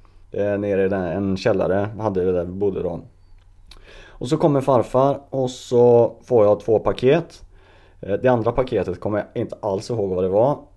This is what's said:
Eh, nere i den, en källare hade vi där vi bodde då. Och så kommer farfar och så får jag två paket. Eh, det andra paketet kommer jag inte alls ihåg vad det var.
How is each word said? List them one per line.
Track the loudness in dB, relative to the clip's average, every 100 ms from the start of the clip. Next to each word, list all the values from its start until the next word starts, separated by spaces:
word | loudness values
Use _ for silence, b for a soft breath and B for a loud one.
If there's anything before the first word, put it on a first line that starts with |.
| -20 -20 -10
Eh, | -4 -2 -2
nere | -2 0
i | 0
den, | 0
en | -4 -4 -2 -2
källare | 0 0 0 -2 -2 -4
hade | -4 -2
vi | 0
där | -2
vi | -4
bodde | -4 -4 -2
då. | -6 -8 -14 _ -20 -20 -20 -20 -20 -20 b b b
Och | b -4
så | 0
kommer | 2 2
farfar | 2 2 2 2 0 -2 -6
och | -6 -6
så | -8 0 4 6 6 4 -2
får | 0 4
jag | 4 2
två | 2 0
paket. | 0 0 2 2 -2 -14 -20 b b b b b
Eh, | -6
det | -2 2
andra | 2 0
paketet | -2 -2 -2 -2 -6
kommer | -4 -6
jag | -6 -8
inte | -8 -6
alls | -6 -4 -4
ihåg | -4 -2
vad | -2
det | 0
var. | 2 2 0 -8